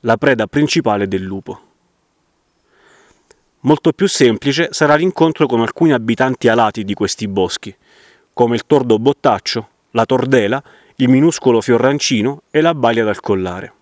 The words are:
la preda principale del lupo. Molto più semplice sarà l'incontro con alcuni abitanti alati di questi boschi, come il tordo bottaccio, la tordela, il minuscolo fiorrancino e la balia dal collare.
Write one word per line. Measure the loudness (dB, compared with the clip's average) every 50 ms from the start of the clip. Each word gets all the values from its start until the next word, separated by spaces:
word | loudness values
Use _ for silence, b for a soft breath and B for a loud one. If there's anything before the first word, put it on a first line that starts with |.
la | 0 0 0
preda | 2 2 2 2 2 0
principale | -4 -2 -2 -2 0 -2 -2 0 0 0 0 -2
del | -2 -4 -6 -6
lupo. | -6 -10 -12 -12 -14 -16 -16 _ _ _ _ _ _ _ _ _ _ _ _ _ _ _ _ _ _ _ _ b b b b b b b b b b b b b b b b b _ _ _
Molto | 0 0 0 2 _ -2
più | 0 0 -2
semplice | -2 2 2 2 2 2 0 -2 -4 -2 -2 -4 -4
sarà | -2 -2 2 2 2
l'incontro | 2 0 -2 0 0 0 0 2 -2 -2
con | 0 2 0
alcuni | 0 -2 -2 0 2 2 2
abitanti | 2 0 -2 -2 0 0 -2 -2 0 0
alati | 2 2 4 2 0 0 -6 -6
di | -6 -4
questi | -4 -4 -4 -4 -6 -8
boschi, | -6 -2 -2 -2 -2 -4 -10 -12 -16 -20 b b b b b b b b b b b _
come | 0 0 0 0
il | -4 0
tordo | _ 0 0 2 2 0 2
bottaccio, | 2 0 0 _ 0 0 0 0 _ -6 -8 -8 -10 _ _ _ _ _
la | _ -2 0
tordela, | 0 0 -2 0 2 2 2 2 0 -2 -4 b b b b b b b
il | _ 2 2
minuscolo | 4 4 4 2 0 0 0 2 2 2
fiorrancino | 2 0 0 2 2 0 0 -2 -2 -2 -2 -2 -2 -2 -4 -8 _ _
e | -2 0
la | 0 0 0
balia | 0 0 0 0 0 -2
dal | -2 -4 -6
collare. | -4 -4 -2 -2 -2 -6 -8 -10 -14 -16 _ _